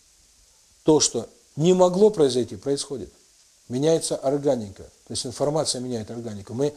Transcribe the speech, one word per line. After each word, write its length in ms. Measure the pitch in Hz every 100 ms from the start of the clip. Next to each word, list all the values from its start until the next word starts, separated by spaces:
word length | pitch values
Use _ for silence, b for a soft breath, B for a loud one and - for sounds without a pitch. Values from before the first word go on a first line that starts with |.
| _ _ _ _ _ _ _ _
то, 180 | - 151
что 280 | - 120 104 _ _ -
не 160 | 170
могло 380 | 185 180 180 214
произойти, 460 | 190 139 123 113 101
происходит. 540 | 139 139 - 131 - _ _ _ _ _ -
Меняется 480 | 127 156 160 - 156
органика, 680 | 135 143 143 123 101 90
то 280 | - _ -
есть 140 | 113 127
информация 540 | - 139 156 135 127
меняет 300 | 127 117 107
органику. 440 | 120 117 101 95
Мы 180 | 117 143